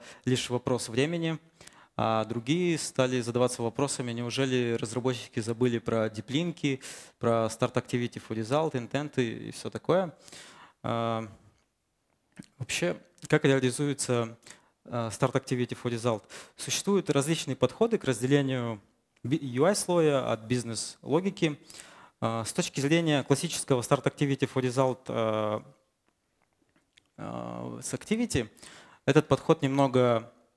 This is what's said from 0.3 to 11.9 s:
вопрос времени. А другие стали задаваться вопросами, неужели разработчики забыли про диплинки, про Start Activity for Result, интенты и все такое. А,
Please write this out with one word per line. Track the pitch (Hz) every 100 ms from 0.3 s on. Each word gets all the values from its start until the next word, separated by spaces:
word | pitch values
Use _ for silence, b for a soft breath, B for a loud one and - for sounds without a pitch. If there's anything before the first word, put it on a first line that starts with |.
| 127 -
вопрос | 123 - 123 -
времени. | 113 147 170 165 156 _ B B B B -
А | 110 110
другие | 107 113 117 170 175 160
стали | - - 131 127
задаваться | 113 120 123 123
вопросами, | 117 - 139 - 123
неужели | 117 120 113 135 127 120 117
разработчики | 117 120 127 120 - -
забыли | 110 113 123 117
про | - 113 110
диплинки, | 107 - 135 175 - 143 131 B B B -
про | 117 117 110
Start | 113 123
Activity | 127 - 123 120 110 -
for | 110
Result, | 110 143 160 131
интенты | 117 135 147 - 117 113 110
и |
все | - 110
такое. | 107 - 175 180 - B B B B B B
А, | 117 117 117 113 110 - _ _ _ _ _